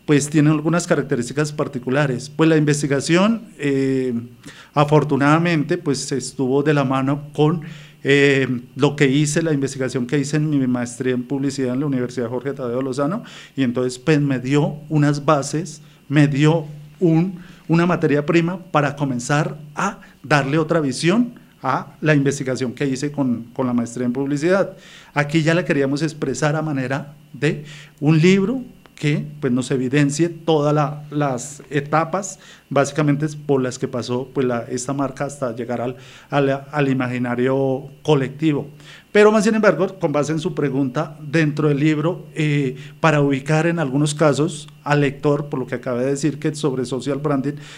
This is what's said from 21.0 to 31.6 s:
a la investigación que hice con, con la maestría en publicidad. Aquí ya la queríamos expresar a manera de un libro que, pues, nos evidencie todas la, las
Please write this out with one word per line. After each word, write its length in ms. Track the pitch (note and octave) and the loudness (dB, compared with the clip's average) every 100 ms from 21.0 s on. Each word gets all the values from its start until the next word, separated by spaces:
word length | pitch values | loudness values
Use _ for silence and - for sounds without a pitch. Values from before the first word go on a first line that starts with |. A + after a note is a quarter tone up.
| D#3+ G#3+ A#3+ - - _ | 2 2 0 -6 -20 _
a 360 | C3 D3 - - | -2 -2 -4 -4
la 160 | D3 D3+ | 2 2
investigación 560 | C#3+ C#3 C3 B2+ B2+ | 2 0 -4 -2 -4
que 160 | A#2 C#3+ | -2 -4
hice 240 | C3 D3 | -2 -4
con, 360 | D3 C3 A2+ A#2 | -2 -2 -2 -6
con 140 | - B2+ | -4 -2
la 60 | |
maestría 320 | A#2+ A#2 B2 B2 | 0 -2 -4 -4
en 80 | |
publicidad. 640 | B2 C#3 C#3+ D#3+ G3 E3 - - - - | -2 -4 -2 2 2 0 -6 -20 -20 -6
Aquí 280 | C#3+ D3 D#3+ | -2 0 0
ya 120 | D#3 | 2
la 120 | E3+ F3 | 2 0
queríamos 360 | D3 C3+ C#3+ | 0 0 0
expresar 540 | D#3 D#3 C#3 A#2+ D3+ D#3 | -4 -4 -4 -2 0 0
a 60 | |
manera 540 | D#3 C#3 B2+ C#3 D3 - - | -2 -4 -4 -6 -8 -16 -20
de 320 | - C#3+ D3+ - - - _ | -4 -2 -2 -10 -20 -20 _
un 220 | C#3+ D#3+ | 4 6
libro 420 | D3+ G3 G3 C4 - - - - | 6 4 2 -4 -8 -18 -20 -6
que, 280 | D3+ D3 - - | -2 -2 -4 -6
pues, 140 | C#3 | -2
nos 160 | B2+ B2 | 0 0
evidencie 580 | B2 B2+ C#3+ C#3+ D3 E3+ | -2 0 2 2 2 -2
todas 460 | E3+ - D#3+ D3 | 0 0 2 2
la, 300 | D3+ C#3+ - - | 2 0 -4 -8
las 500 | D3 D3 A#2+ - - | -2 -2 -2 -8 -16